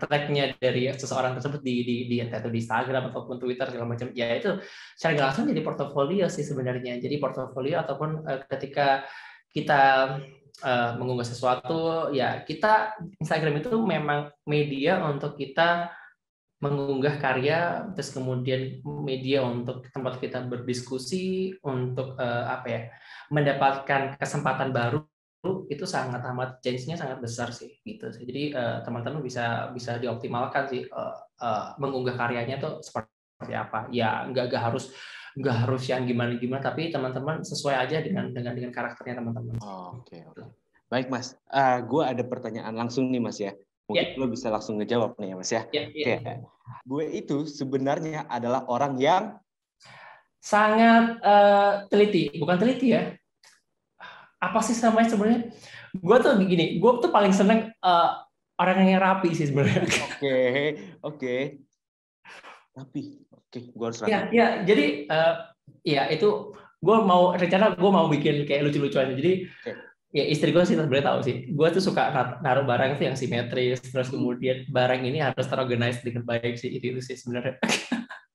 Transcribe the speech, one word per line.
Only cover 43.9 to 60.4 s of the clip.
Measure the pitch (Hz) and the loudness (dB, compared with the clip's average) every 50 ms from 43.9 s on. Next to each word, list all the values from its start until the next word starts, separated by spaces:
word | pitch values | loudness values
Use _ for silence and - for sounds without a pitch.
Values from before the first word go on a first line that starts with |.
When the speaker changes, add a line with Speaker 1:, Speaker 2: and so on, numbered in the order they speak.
Speaker 2:
Mungkin | 107 - 120 | 0 0 0
Speaker 1:
Ya. | - - 131 | -2 -4 -4
Speaker 2:
lo | 135 123 | -4 -4
bisa | 110 - - 117 107 | -4 -4 -4 -2 -2
langsung | 104 - - 110 104 | -4 -4 -4 -4 -4
ngejawab | 104 104 120 120 110 104 - - | -2 0 0 0 0 0 -4 -8
nih | 104 95 | -10 -10
ya, | 95 | -10
Mas, | 90 92 - | -8 -6 -4
ya. | 120 113 110 - - | -4 -4 -4 -4 -6
Speaker 1:
Ya, | 147 151 - | -6 -6 -6
ya. | - 151 143 123 107 | -8 -4 -2 -2 -2
Speaker 2:
Oke. | - 117 120 120 120 120 - _ _ _ - 120 - - | -2 -4 -10 -12 -12 -14 -18 _ _ _ -20 -20 -18 -10
Gue | 123 135 147 156 - | -6 -4 -4 -4 -4
itu | - - - - 151 139 | -6 -8 -6 -4 -4 -4
sebenarnya | 151 156 - - 139 127 135 131 135 135 147 165 160 156 151 151 147 - | -4 -6 -6 -8 -6 -2 -2 0 0 0 -2 -2 -4 -6 -6 -8 -8 -6
adalah | 123 120 117 120 123 127 - - | -6 -4 -2 0 -2 -2 -2 -2
orang | 120 123 143 139 135 127 | 0 0 0 0 0 2
yang | 135 151 175 190 220 208 - - _ _ _ _ _ _ _ _ - - - - - - - - _ _ _ _ | 2 4 4 2 2 -2 -12 -16 _ _ _ _ _ _ _ _ -20 -20 -20 -20 -20 -20 -20 -20 _ _ _ _
Speaker 1:
sangat, | - - - 208 214 214 214 220 226 233 226 233 233 226 233 - | -4 2 4 4 4 6 6 8 8 10 10 8 6 4 0 2
eh, | - 202 208 208 202 202 202 202 202 202 202 202 - - | 4 6 8 10 10 8 8 8 6 4 2 0 -2 2
teliti, | 220 202 208 208 202 165 151 143 - 165 | 6 6 6 6 4 2 0 0 -2 -4
bukan | 147 165 180 | 0 2 2
teliti | 180 214 247 262 247 269 240 175 | 4 4 2 2 2 2 4 4
ya. | 170 175 180 175 - _ _ _ _ _ - _ _ _ _ _ _ _ _ _ _ - - - - - _ _ - | 2 2 -2 -8 -14 _ _ _ _ _ -20 _ _ _ _ _ _ _ _ _ _ -20 -20 -20 -20 -20 _ _ -6
Apa | 185 190 - - | -4 0 0 0
sih | 220 - 233 233 | 2 2 0 2
namanya | 240 226 214 226 226 226 | 4 4 6 6 4 4
sebenarnya? | - 196 208 220 240 240 - - - - - - - - - - | 4 2 4 4 4 2 2 -6 -10 -16 -20 -20 -20 -20 -18 -12
Gue | - 190 175 170 226 | -10 -4 4 6 6
tuh | 254 240 294 262 196 | 8 8 6 6 6
gini, | 190 190 180 165 156 - - 170 | 6 4 4 4 2 2 2 4
gue | 180 240 247 247 | 6 6 6 6
tuh | - - | 2 4
paling | - 214 208 196 190 | 4 6 6 6 6
seneng, | 190 202 202 226 220 - - | 6 6 6 6 4 2 -2
eh, | - - - 185 175 170 165 - - - - _ _ _ _ _ _ | -8 -2 2 4 6 6 4 4 2 -2 -10 _ _ _ _ _ _
orang | - 175 185 185 190 190 | 0 2 4 6 6 8
yang | 190 190 185 | 8 8 6
rapi | 190 185 190 190 185 170 160 | 6 4 4 4 2 0 2
sih | - 156 143 | 2 0 2
sebenarnya. | 135 143 139 - - - - - - - - | 2 4 4 4 4 2 2 2 0 0 -2
Speaker 2:
Oke, | - - - 143 139 131 127 | -4 -6 -4 -2 2 2 4